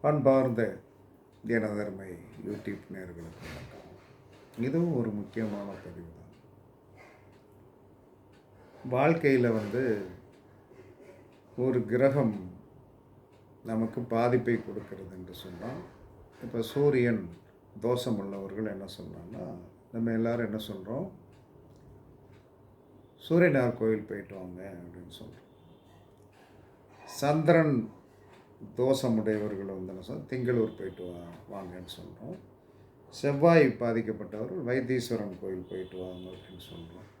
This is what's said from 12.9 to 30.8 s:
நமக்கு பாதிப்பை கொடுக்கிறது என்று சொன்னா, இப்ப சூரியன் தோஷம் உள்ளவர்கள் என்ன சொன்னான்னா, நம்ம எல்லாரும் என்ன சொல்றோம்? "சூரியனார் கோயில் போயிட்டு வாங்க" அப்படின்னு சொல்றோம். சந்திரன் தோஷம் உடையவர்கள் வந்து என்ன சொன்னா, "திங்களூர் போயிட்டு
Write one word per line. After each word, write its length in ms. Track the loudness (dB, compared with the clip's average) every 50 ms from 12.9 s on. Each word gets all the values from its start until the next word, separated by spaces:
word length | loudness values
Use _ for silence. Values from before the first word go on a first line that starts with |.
| -20 -20 -20 -20 -20 -20 -20 -20 -20 -20 -20 -20 -20 -16 -8
நமக்கு 360 | -4 0 0 0 0 -2 -6
பாதிப்பை 580 | -4 0 2 4 4 4 4 4 4 2 0 0 0
கொடுக்கிறது 500 | -6 -8 -8 -10 -10 -12 -14 -12 -14 -12
என்று 180 | -14 -14 -14 -14
சொன்னா, 340 | -16 -14 -14 -12 -10 -10 -8 -8 -10 -12 -14 -18 -20 -20 -20 -20 -20 -20 -20 -18 -14
இப்ப 200 | -12 -6 -4 -4
சூரியன் 680 | -4 0 2 4 6 6 6 6 4 4 4 2 -2 -6 -12 -16 -20 -20 -20 -20 -20 -20 -14 -4
தோஷம் 380 | 0 0 0 0 0 0 -2 -2
உள்ளவர்கள் 480 | -2 -6 -6 -8 -8 -8 -6 -4 -4
என்ன 200 | -4 -4 -6 -10
சொன்னான்னா, 680 | -12 -12 -14 -14 -14 -14 -14 -14 -12 -10 -10 -10 -10 -10 -12 -14 -18 -20 -20 -20 -8
நம்ம 200 | -4 -2 0 2
எல்லாரும் 320 | 2 2 2 2 2 0 -2
என்ன 200 | -2 -2 -6 -6 -6
சொல்றோம்? 380 | -10 -10 -8 -6 -6 -6 -6 -8 -10 -16 -20 -20 -20 -20 -20 -20 -20 -20 -20 -20 -20 -20 -20 -20 -20 -20 -20 -20 -20 -20 -20 -20 -20 -20 -20 -20 -20 -20 -20 -20 -20 _ -20 -20 -20 -20 -20 -20 -20
"சூரியனார் 640 | -18 -2 4 6 8 8 8 6 6 4 4 2 2
கோயில் 280 | 2 2 2 0 -2 -6
போயிட்டு 260 | -8 -10 -10 -12 -12
வாங்க" 280 | -12 -12 -12 -12 -12
அப்படின்னு 600 | -12 -12 -12 -12 -14 -14 -16 -16 -16 -16 -16 -16
சொல்றோம். 260 | -18 -18 -18 -20 -20 -20 -20 -20 -20 -20 -20 -20 -20 -20 -20 -20 -20 -20 -20 -20 -20 -20 -20 -20 -20 -20 -20 -20 -20 -20 -20 -20 -20 -20 -20 -20 -18
சந்திரன் 840 | -14 -6 0 2 4 4 4 6 8 8 8 8 6 4 2 0 -2 -8 -18 -20 -20 -20 -20 -20 -20 -20 -20 -20 -20 -20 -18 -18 -10 -2
தோஷம் 420 | 2 2 2 2 0 0 0 0 2
உடையவர்கள் 480 | 0 0 0 0 -2 -4 -6 -6 -8
வந்து 260 | -8 -8 -8 -8 -10
என்ன 100 | -10 -12
சொன்னா, 200 | -12 -10 -10 -10 -8 -8
"திங்களூர் 480 | -6 -4 0 2 2 2 2 0 -2
போயிட்டு 260 | -8